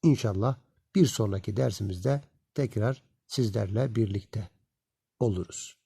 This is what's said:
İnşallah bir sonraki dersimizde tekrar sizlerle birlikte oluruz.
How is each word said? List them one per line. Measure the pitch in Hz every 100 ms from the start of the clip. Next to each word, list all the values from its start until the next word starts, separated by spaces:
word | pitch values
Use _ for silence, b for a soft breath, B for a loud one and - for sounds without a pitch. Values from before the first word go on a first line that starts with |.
İnşallah | 165 135 110 95 113 135 _ _ _ -
bir | 160
sonraki | - 107 95 90 107
dersimizde | 131 - 101 90 104 139 - _ _ -
tekrar | 135 - 110 131 _ _ _
sizlerle | - 117 101 98 101 131 110
birlikte | 110 98 - 107 95 _ _ _ _ _ _ _
oluruz. | 120 92 90 - - -